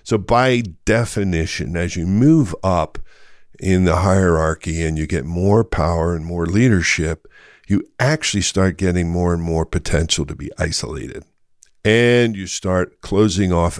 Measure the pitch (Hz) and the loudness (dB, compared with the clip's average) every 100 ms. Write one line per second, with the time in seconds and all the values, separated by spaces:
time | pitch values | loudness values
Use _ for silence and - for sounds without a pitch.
0 | - 110 90 120 131 123 101 - - 113 | -4 -4 2 2 4 0 -2 -8 0 0
1 | 117 107 98 82 80 - 73 85 87 87 | 0 -2 -2 0 -2 -6 -6 -4 -4 -4
2 | 85 101 143 160 101 - 95 87 78 - | 0 4 4 4 2 -2 0 0 -2 -6
3 | - - - - - - 95 92 90 82 | -14 -16 -20 -20 -20 -6 0 2 4 2
4 | 95 95 92 80 80 80 - 80 80 78 | 2 4 4 2 2 -2 -4 -4 -2 -2
5 | 78 85 71 87 98 107 110 - 80 85 | -4 -4 -4 -2 2 2 2 -2 -2 0
6 | 85 85 82 87 82 101 127 95 - - | -2 -2 -6 -4 -2 2 4 2 0 -2
7 | 80 82 - - - _ - 98 - - | -4 -6 -12 -20 -20 _ -2 -2 -2 -4
8 | 131 156 - 101 - 95 95 82 95 87 | -2 0 -2 -2 -2 0 0 0 -2 0
9 | 85 87 87 85 82 80 80 87 - 82 | 0 0 0 0 -2 -2 -2 -4 -2 -2
10 | 80 - 73 73 71 - 80 - 58 67 | 0 -2 -4 -8 -12 -6 -6 -4 -8 -10
11 | - - - _ _ _ _ _ 107 113 | -12 -14 -18 _ _ _ _ _ 0 4
12 | 120 120 117 101 90 - 95 92 90 _ | 4 4 2 -2 -10 -6 -2 0 -2 _
13 | - 98 107 90 92 85 85 | -4 2 2 2 0 2 0